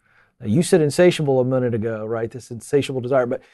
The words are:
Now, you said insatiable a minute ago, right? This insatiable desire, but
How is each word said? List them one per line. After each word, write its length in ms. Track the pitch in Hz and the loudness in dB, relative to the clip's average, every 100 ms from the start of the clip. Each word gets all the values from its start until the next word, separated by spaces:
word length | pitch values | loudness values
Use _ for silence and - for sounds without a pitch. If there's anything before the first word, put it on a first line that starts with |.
| _ _ _ _ | _ _ _ _
Now, 80 | 110 | -2
you 140 | 131 | 0
said 200 | 170 180 | 2 2
insatiable 580 | 151 - 180 165 147 131 | 4 4 4 4 0 0
a 60 | 127 | 2
minute 280 | 131 123 | 0 0
ago, 320 | 117 113 110 110 | -2 -4 -6 -6
right? 240 | 113 113 | -6 -6
This 220 | 120 - | -10 -16
insatiable 480 | 117 - 143 131 131 | -16 -2 -2 0 -4
desire, 260 | 120 135 123 | 0 0 0
but 160 | 127 _ | -4 _